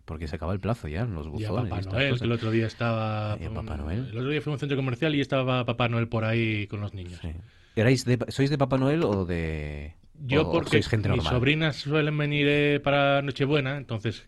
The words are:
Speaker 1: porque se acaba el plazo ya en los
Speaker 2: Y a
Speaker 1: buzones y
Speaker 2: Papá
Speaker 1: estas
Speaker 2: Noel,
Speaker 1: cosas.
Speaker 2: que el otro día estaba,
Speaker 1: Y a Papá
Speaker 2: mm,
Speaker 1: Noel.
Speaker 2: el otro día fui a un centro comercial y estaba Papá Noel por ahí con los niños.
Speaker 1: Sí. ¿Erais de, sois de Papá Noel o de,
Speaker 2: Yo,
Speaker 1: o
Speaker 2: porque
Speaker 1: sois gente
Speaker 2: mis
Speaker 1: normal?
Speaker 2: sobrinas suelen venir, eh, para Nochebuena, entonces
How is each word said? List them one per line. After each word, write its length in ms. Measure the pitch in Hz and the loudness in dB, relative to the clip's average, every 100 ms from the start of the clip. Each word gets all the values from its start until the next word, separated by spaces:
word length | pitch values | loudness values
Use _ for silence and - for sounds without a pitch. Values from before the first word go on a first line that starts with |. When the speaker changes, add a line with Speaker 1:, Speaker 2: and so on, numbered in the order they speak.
| - | -12
Speaker 1:
porque 200 | 80 80 | -8 -6
se 100 | 78 | -6
acaba 180 | 80 | -4
el 60 | 98 | -2
plazo 280 | 92 120 78 | -2 -4 -4
ya 140 | 78 | -4
en 120 | 120 | -4
los 120 | 85 78 | -6 -6
Speaker 2:
Y 180 | 73 | -6
a 60 | 107 | -4
Speaker 1:
buzones 160 | 107 117 | -2 -2
y 20 | |
Speaker 2:
Papá 120 | 85 | -4
Speaker 1:
estas 120 | 95 | -4
Speaker 2:
Noel, 160 | 98 139 | 0 0
Speaker 1:
cosas. 120 | 123 | 0
Speaker 2:
que 40 | 117 | 0
el 60 | |
otro 180 | 117 110 | 0 0
día 160 | 113 110 | 0 0
estaba, 680 | - 117 113 110 107 107 107 | -2 -2 0 -2 -2 -4 -4
Speaker 1:
Y 40 | |
a 60 | - | -6
Papá 240 | 110 76 76 | -6 -6 -6
Speaker 2:
mm, 40 | |
Speaker 1:
Noel. 280 | 73 98 131 | -4 -4 -4
Speaker 2:
el 80 | 110 | -6
otro 120 | 131 | -4
día 100 | 151 | -2
fui 100 | 147 | -4
a 40 | |
un 40 | 139 | -4
centro 160 | 143 143 | -2 -2
comercial 360 | 135 123 160 | -2 0 0
y 60 | 147 | 2
estaba 440 | 139 135 127 127 120 | 2 0 2 2 0
Papá 220 | 117 120 | 0 0
Noel 200 | 117 117 | 2 0
por 160 | 117 | 0
ahí 420 | 110 117 113 107 101 | 2 2 2 0 -2
con 120 | 101 | -6
los 140 | 101 | -6
niños. 240 | 98 87 87 | -8 -10 -10
Speaker 1:
Sí. 80 | 90 85 - - - - | -8 -10 -12 -20 -6 2
¿Erais 280 | 110 131 120 | 4 4 4
de, 120 | 123 117 | 0 0
sois 200 | - 139 | 0 2
de 60 | 147 | 2
Papá 200 | 131 131 | 2 2
Noel 240 | 131 156 | 2 2
o 200 | 151 101 87 | 2 2 0
de, 680 | 87 80 78 76 73 73 - - - | 0 -2 -2 -6 -8 -10 -14 -20 -12
Speaker 2:
Yo, 300 | 139 139 156 | -2 0 2
Speaker 1:
o 40 | |
Speaker 2:
porque 180 | - 143 | 0 2
Speaker 1:
sois 180 | 156 98 | 2 2
gente 200 | 110 101 | 2 2
Speaker 2:
mis 80 | 95 | 2
Speaker 1:
normal? 140 | 80 | 2
Speaker 2:
sobrinas 420 | 123 127 151 160 - | 2 4 2 0 -2
suelen 400 | 143 156 151 151 | -2 0 2 0
venir, 300 | 147 147 143 | 0 2 4
eh, 320 | 147 147 143 | 4 4 2
para 380 | 143 143 139 139 | 2 4 4 4
Nochebuena, 540 | 143 135 139 151 131 143 | 0 0 2 2 0 -4
entonces 480 | 123 113 113 - | -4 -4 -4 -6